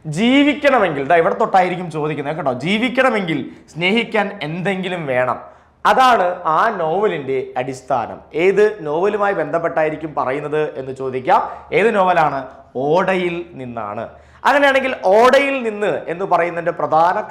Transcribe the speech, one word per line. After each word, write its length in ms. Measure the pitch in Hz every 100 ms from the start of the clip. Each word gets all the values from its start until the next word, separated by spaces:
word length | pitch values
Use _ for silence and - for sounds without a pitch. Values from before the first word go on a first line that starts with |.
| 156 151
ജീവിക്കണമെങ്കിൽ, 880 | 233 277 285 285 285 254 185 139 135
ദാ 100 | 170
ഇവിടെ 140 | 175 202
തൊട്ടായിരിക്കും 440 | 220 190 185 175 175 156
ചോദിക്കുന്നത് 360 | 151 147 143 160
കേട്ടോ, 160 | 143 123 156
"ജീവിക്കണമെങ്കിൽ 760 | 220 254 254 254 220 175 147 - - -
സ്നേഹിക്കാൻ 540 | 156 180 220 202 214 196 - 151
എന്തെങ്കിലും 540 | 170 185 190 190 180 143
വേണം, 260 | 123 127 113 - - _ _ 185
അതാണ് 360 | 214 254 226 180 180 160 160
ആ 20 | 220 196
നോവലിൻ്റെ 560 | 160 180 208 165 131 131 131 127
അടിസ്ഥാനം." 580 | 135 131 - 127 104 95 - 151
ഏത് 200 | 185 196 208 208 151
നോവലുമായി 480 | 156 202 208 202 170
ബന്ധപ്പെട്ടായിരിക്കും 720 | 147 170 165 165 156 151 156 139
പറയുന്നത് 420 | 127 143 147 151 151 127
എന്ന് 120 | 131 131
ചോദിക്കാം. 400 | 131 127 147 220 - - - 156
ഏത് 100 | 220 214
നോവലാണ്? 420 | 185 175 151 139 127 - - 123
ഓടയിൽ 500 | 143 175 190 190 175 170 175 135
നിന്നാണ്. 440 | 127 117 104 110 107 - - - 220
അങ്ങനെയാണെങ്കിൽ 460 | 277 277 269 262 - 190 214
ഓടയിൽ 400 | 247 269 277 269 226
നിന്ന് 260 | 208 202 135 -
എന്ന് 120 | 170 185
പറയുന്നതിൻ്റെ 400 | 170 170 165 170 165
പ്രധാന 360 | 151 156 170 202 208